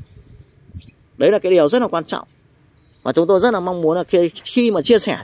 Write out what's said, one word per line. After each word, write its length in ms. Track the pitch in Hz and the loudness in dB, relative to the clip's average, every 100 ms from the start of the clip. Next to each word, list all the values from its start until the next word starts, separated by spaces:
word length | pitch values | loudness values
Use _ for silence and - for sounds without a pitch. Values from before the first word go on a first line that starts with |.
| - - - - - _ _ - - _ _ - | -20 -20 -20 -20 -20 _ _ -20 -20 _ _ 0
Đấy 140 | 151 | 2
là 80 | 208 | 2
cái 140 | 185 | 2
điều 160 | 185 147 | 2 4
rất 140 | 247 | 2
là 60 | 220 | -2
quan 160 | 165 | -4
trọng. 240 | - - - _ _ _ _ _ _ _ | -8 -10 -12 _ _ _ _ _ _ _
Và 100 | - | -4
chúng 140 | 156 170 | 0 2
tôi 140 | 185 | 2
rất 140 | 233 | 2
là 60 | 202 | 0
mong 200 | 180 180 | -4 -4
muốn 160 | 156 175 | -2 -2
là 80 | |
khi, 260 | 165 180 170 | 0 0 0
khi 360 | - - 247 233 | -4 -6 0 0
mà 120 | 190 | 0
chia 160 | 139 220 | 2 2
sẻ 200 | 208 107 | 2 -6